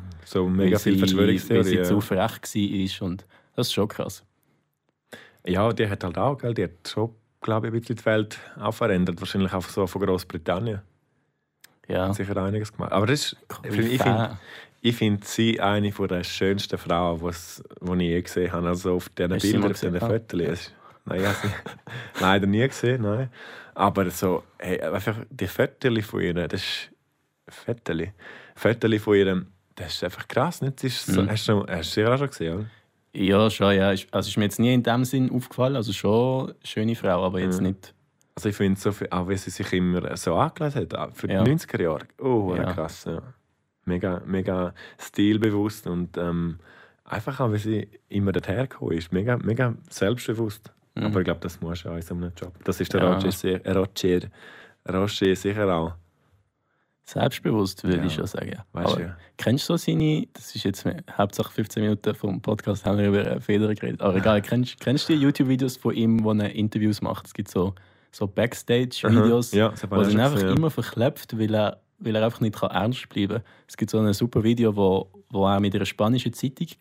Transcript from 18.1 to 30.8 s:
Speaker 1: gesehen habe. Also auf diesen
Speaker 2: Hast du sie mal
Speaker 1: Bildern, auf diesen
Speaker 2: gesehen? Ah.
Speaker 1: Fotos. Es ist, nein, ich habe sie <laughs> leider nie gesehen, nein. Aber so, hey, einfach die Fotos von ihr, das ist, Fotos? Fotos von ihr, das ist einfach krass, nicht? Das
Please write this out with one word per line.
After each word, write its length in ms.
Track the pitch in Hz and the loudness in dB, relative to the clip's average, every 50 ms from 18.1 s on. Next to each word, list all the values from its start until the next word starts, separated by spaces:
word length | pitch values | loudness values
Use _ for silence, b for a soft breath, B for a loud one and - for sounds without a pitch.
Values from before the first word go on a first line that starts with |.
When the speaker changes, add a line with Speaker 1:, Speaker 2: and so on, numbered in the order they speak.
| 85 90 90 | 0 0 -2
Speaker 1:
gesehen 280 | - - 92 90 87 | -2 -2 -2 -2 0
habe. 160 | 90 85 87 87 | -2 -2 -2 -2
Also 260 | 90 87 92 92 90 | -2 -2 0 0 0
auf 140 | 90 - - | 0 -2 -6
diesen 240 | - - 87 87 92 | -4 -4 -2 0 0
Speaker 2:
Hast 100 | 101 101 | 2 2
du 40 | 101 | 2
sie 100 | 110 - | 2 4
mal 120 | 101 101 | 2 2
Speaker 1:
Bildern, 20 | |
auf 80 | 98 - | 0 -2
diesen 140 | - 90 87 | -2 -2 -2
Speaker 2:
gesehen? 100 | 90 - | -2 0
Ah. 40 | - | 0
Speaker 1:
Fotos. 340 | 104 113 110 - - 87 | 0 -2 -2 -4 -4 -2
Es 200 | 82 73 85 - | -2 -2 -2 -4
ist, 120 | - - - B B B B B _ | -8 -14 -18 B B B B B _
nein, 140 | - - 90 | -6 -4 -2
ich 40 | 95 101 | 0 0
habe 80 | 98 - - 104 | -2 -2 -2 -4
sie 60 | 101 - - - - - _ | -6 -6 -10 -14 -16 -16 _
<laughs> 340 | - - - - - - - | -14 -14 -12 -12 -12 -6 0
leider 260 | 95 92 98 101 98 98 | 2 4 4 4 4 4
nie 200 | 101 110 123 139 | 4 2 2 0
gesehen, 340 | - - - 120 127 127 107 | 0 -2 0 0 0 0 0
nein. 260 | 101 104 120 135 123 B B B B B B B B B | -2 -2 -2 -4 -6 B B B B B B B B B
Aber 340 | - 95 98 - 98 95 90 | 0 0 2 2 2 0 0
so, 340 | - - 101 92 87 - - - _ - | 0 -2 0 0 0 0 -4 -8 _ -12
hey, 240 | - 87 92 - | -4 -4 -4 -2
einfach 360 | - 80 90 104 101 117 107 113 - - | -2 -2 -4 -2 -2 -2 -4 -4 -8 -12
die 180 | - 123 101 90 | -8 -8 -8 -6
Fotos 580 | - - 127 - - _ - 127 117 110 104 | 0 0 0 -2 -2 _ -2 0 0 0 -2
von 160 | - - 98 | -2 -4 -2
ihr, 120 | 92 87 85 87 85 - | -2 -2 0 -2 -2 -4
das 140 | - 95 | -4 -6
ist, 300 | - - - - - - - _ _ _ _ _ _ _ _ _ _ - | -6 -6 -6 -8 -10 -12 -18 _ _ _ _ _ _ _ _ _ _ -20
Fotos? 600 | - - - - 117 - _ - 85 80 82 95 - B B B B B B B B | -20 -12 -8 -8 -8 -6 _ -4 -4 -4 -4 -6 -8 B B B B B B B B
Fotos 460 | - - 101 120 117 117 110 110 104 | 0 2 2 2 4 2 2 2 2
von 140 | 104 107 104 | 4 4 6
ihr, 300 | 98 98 95 92 92 90 - - _ _ _ _ | 6 6 6 4 0 -2 -6 -14 _ _ _ _
das 180 | - 92 82 - | -14 -10 -10 -8
ist 80 | - 87 | -6 -6
einfach 240 | 87 - - - - | -6 -6 -10 -12 -4
krass, 340 | - 120 135 175 170 - | -2 0 0 0 -2 -4
nicht? 160 | 131 135 131 | -4 -6 -4
Das 60 | - | -4